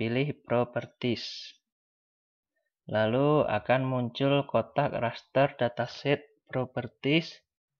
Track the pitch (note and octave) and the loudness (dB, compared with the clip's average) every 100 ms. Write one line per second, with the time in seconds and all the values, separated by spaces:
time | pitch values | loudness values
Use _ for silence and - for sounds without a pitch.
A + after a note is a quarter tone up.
0 | A2+ A#2+ C#3+ C#3+ - A#2+ B2 - B2+ _ | -2 0 -2 -4 -2 0 0 -4 -8 _
1 | B2 A2 - - - - _ _ _ _ | -2 -2 -4 -12 -16 -20 _ _ _ _
2 | _ _ _ _ _ _ _ _ - G#2+ | _ _ _ _ _ _ _ _ -4 0
3 | A2 B2 C#3+ D3+ - G#2+ - B2+ C3 B2+ | 2 4 4 4 2 0 2 0 2 -2
4 | A#2+ - C#3 C#3+ C#3 A#2 A2+ - A#2 - | -4 0 2 2 2 0 0 -2 -2 -2
5 | A#2 - - C3+ C#3 - A#2+ - A#2 - | -4 -4 -4 0 0 0 -2 -2 -6 -4
6 | C#3 C#3+ - _ _ B2+ B2+ - A#2+ - | -2 -2 -2 _ _ -6 -4 -6 -8 -4
7 | C3+ D#3 D#3+ - _ _ _ _ | 0 2 0 -8 _ _ _ _